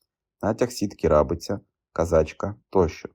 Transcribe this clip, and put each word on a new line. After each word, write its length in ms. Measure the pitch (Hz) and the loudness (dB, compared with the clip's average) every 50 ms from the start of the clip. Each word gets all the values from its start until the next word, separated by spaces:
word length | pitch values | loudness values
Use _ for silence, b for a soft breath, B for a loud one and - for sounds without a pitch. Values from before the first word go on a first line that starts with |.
| _ _ _ _ _ _ _ - | _ _ _ _ _ _ _ -6
натяг 280 | - 101 113 - 123 123 | -4 -2 0 0 -2 -2
сітки 380 | - - 98 78 - - - 76 | -2 -4 -6 -6 -4 -2 2 4
рабиця, 520 | 76 76 73 67 87 82 - - 104 - - _ _ _ _ _ | 4 4 4 2 -2 -6 -6 -8 -10 -10 -10 _ _ _ _ _
казачка 640 | - 80 85 85 82 80 80 - - - - 98 101 - _ - | -4 -4 0 2 2 2 2 2 -4 -8 -8 -8 -8 -10 _ -2
тощо 380 | - 95 87 82 - - - - | 0 2 2 2 0 -8 -16 -18